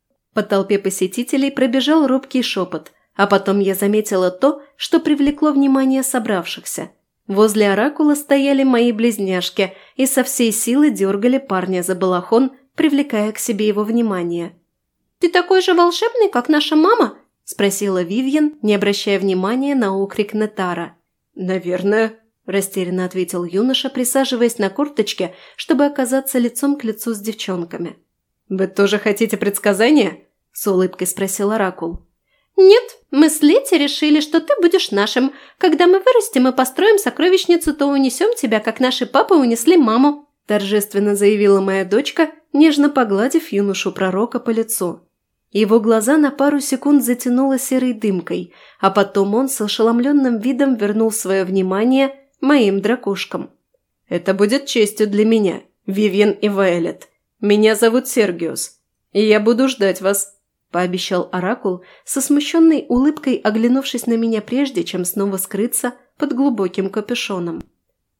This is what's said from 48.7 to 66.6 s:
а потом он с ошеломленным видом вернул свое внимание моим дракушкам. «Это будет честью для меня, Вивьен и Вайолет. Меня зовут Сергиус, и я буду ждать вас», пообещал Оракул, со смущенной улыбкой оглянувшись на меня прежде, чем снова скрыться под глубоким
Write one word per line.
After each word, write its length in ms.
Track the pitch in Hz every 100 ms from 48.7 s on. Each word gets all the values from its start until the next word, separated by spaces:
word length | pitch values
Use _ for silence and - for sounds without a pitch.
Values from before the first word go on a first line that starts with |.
| -
а 100 | 196
потом 460 | 202 196 202 202 220
он 140 | 269
с 100 | -
ошеломленным 800 | 208 - 226 233 262 294 262 226
видом 360 | 240 247 277 233
вернул 360 | 208 214 220
свое 320 | 214 180 190
внимание 720 | 185 190 185 190 233 262 269 269 _ -
моим 400 | 262 285 208 196
дракушкам. 720 | 208 240 202 196 - - - _ _ _ _ _ -
«Это 260 | 175 180
будет 340 | 190 202 269 269
честью 400 | 247 208 - 214
для 180 | 202 220
меня, 380 | 226 196 - _ _ -
Вивьен 460 | 196 214 196 208
и 160 | 196 208
Вайолет. 600 | 196 190 175 165 - - _ _ -
Меня 340 | 208 208 214 214
зовут 320 | 226 247 254
Сергиус, 720 | 247 202 170 160 - - _ _ _ _
и 100 | 196
я 200 | 214 214
буду 260 | 208 226 269
ждать 320 | - 196 185
вас», 340 | 190 202 - _ _ _ _ 175
пообещал 540 | 180 180 - 180 175
Оракул, 540 | 185 180 254 196 180 - -
со 160 | - 277
смущенной 640 | - 285 294 330 330 302 -
улыбкой 460 | 247 285 302 269 240
оглянувшись 720 | 214 220 233 262 269 240 240
на 100 | 226
меня 240 | 226 214
прежде, 420 | 214 254 277 190
чем 220 | 170 180 175
снова 320 | 208 196 190
скрыться 560 | - 190 240 - 247 240 _ -
под 160 | 285
глубоким 560 | 254 277 214